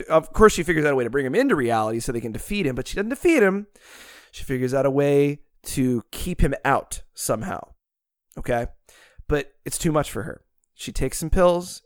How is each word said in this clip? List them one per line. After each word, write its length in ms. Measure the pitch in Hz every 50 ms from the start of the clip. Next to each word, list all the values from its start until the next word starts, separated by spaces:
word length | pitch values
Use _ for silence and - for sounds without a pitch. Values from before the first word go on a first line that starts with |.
| - -
Of 220 | 160 160 151 - -
course, 200 | - 214 214 -
she 100 | 180 165
figures 220 | 160 170 156 151
out 80 | 147 139
a 20 |
way 80 | 131 120
to 60 | 113
bring 160 | 117 143 135
him 100 | 127 143
into 200 | 214 269 277 208
reality 440 | 151 123 113 113 113 110 110 113 117
so 120 | - -
they 100 | 123 117
can 100 | 110 117
defeat 340 | 107 113 - - 208 208 180
him, 100 | 135 127
but 120 | 127 127 -
she 80 | -
doesn't 140 | - - 226
defeat 340 | 277 - - 349 330 285 208
him. 240 | 190 190 202 208 - _ _ _ - - - - - - - - _
She 120 | - - -
figures 300 | - 135 127 127 127 131
out 120 | 135 135
a 60 | 139
way 500 | 131 139 143 143 143 143 143 143 143 - - _ _ _ -
to 400 | - - 147 127 127 123 117 - _
keep 300 | - - - 180 175 -
him 120 | 175 151 139 - -
out 380 | 139 139 101 - - - - - - _
somehow. 600 | - - - 113 110 117 190 - - - - - _ _ _ _ _ _ _ _ _ _ _ _ -
Okay? 300 | - - 123 120 120 117 - - _ _ - - - _ _ - - -
But 260 | 147 147 - - - _ -
it's 120 | 143 - -
too 140 | - 170
much 180 | 151 151 139 -
for 120 | - 107 98
her. 180 | 80 - - _ _ _ _ _ _ _
She 180 | - - - -
takes 240 | - 135 131 - -
some 120 | 160 156
pills, 520 | - 190 180 180 175 175 180 180 - - -